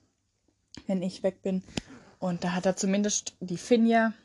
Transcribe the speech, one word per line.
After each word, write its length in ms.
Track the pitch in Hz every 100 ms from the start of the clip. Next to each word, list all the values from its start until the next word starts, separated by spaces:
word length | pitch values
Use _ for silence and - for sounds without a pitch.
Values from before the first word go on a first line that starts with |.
| _ _ _ _ _ _ _ - -
wenn 140 | 190
ich 220 | 185 -
weg 180 | 190 -
bin. 200 | 196 190 - - - - - -
Und 240 | 185 175
da 80 | 175
hat 140 | 180 190
er 100 | 185
zumindest 600 | 196 202 208 - - -
die 180 | 180 170
Finja 560 | - 240 226 226 226 -